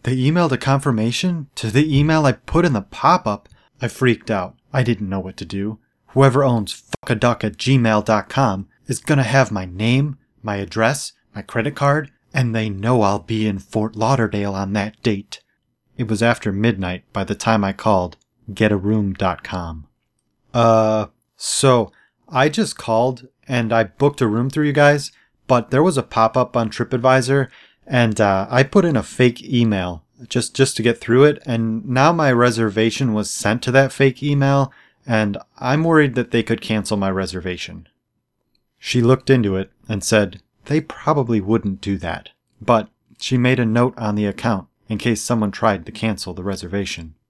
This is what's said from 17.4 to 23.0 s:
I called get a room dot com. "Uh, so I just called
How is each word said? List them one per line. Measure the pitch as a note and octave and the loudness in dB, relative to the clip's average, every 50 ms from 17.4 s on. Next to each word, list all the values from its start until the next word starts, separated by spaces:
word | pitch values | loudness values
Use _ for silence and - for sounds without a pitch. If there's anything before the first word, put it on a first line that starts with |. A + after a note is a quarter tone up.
| - A#2 A2+ G#2+ G2+ | 0 0 0 2 0
I | G2 G2 | -2 -4
called | - - A2 G#2 F#2 F2+ E2+ - _ _ _ _ _ _ - | -2 0 0 2 2 0 -4 -10 _ _ _ _ _ _ -16
get | G2 - A2+ G#2+ | -2 0 0 2
a | G#2 | 2
room | G2 F#2 G#2 A2 A2 G#2 G2 F#2 | 0 0 0 0 0 0 -2 -4
dot | - G2 F#2 E2+ - - | -2 -4 -4 -4 -6 -10
com. | - - F#2 E2+ E2 D#2+ D#2 D2 _ _ _ _ _ _ _ _ _ _ _ _ _ - | -10 -10 -8 -8 -10 -12 -14 -16 _ _ _ _ _ _ _ _ _ _ _ _ _ 0
"Uh, | A#2+ A#2 A2+ A2+ A2 A2 G#2+ A2 A2 G#2 - _ _ _ _ _ | 2 4 6 6 4 4 2 0 -2 -4 -6 _ _ _ _ _
so | _ - - - - - C3+ B2+ A#2+ G#2+ - _ _ _ _ _ _ _ _ | _ -8 -6 -4 2 4 4 4 4 2 -2 _ _ _ _ _ _ _ _
I | D#3+ B2+ C3+ D#3 | 0 2 2 2
just | C#3+ A3+ G3+ - - | 2 0 -2 -2 -4
called | - - - A2+ A2 | -10 -4 0 0 2